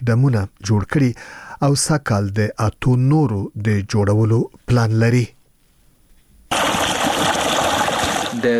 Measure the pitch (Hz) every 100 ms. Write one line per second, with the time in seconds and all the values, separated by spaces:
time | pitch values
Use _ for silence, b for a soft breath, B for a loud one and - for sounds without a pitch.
0 | 120 113 135 113 98 - 101 104 101 156
1 | 127 B B B B B 139 143 - 151
2 | - 101 101 104 107 - 107 - 131 123
3 | 131 156 135 101 - 113 107 104 98 107
4 | 101 107 110 113 - - - 123 113 110
5 | 117 123 113 - _ _ _ _ _ _
6 | _ _ _ - _ - - - - -
7 | - - - - - - - - - -
8 | - - - 120 123 117